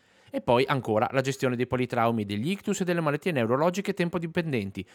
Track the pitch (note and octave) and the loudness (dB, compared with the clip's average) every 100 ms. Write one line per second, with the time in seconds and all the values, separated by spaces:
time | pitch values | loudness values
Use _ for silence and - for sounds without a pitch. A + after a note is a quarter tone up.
0 | _ _ _ C#4 - B2 C3 C#3 A2+ G#2+ | _ _ _ -6 2 2 4 0 2 2
1 | A#2 C3 C3 C3 C3 A#2+ B2 B2+ B2+ A#2+ | 2 2 0 -2 -2 0 -2 -2 -2 2
2 | A2+ A#2 G2+ G#2 C#3 G3 - G3 F3+ E3+ | 2 2 -2 -2 -2 -4 -4 -2 0 0
3 | D#3 C#3+ F#3+ D3 A2 B2+ E3+ F3+ G3 F#3 | 0 0 0 0 2 2 2 0 -4 -2
4 | F3 F3+ E3 F3+ D#3+ B2 G2 G2 F#2+ | -2 -2 -4 -4 -2 -2 -2 -6 -12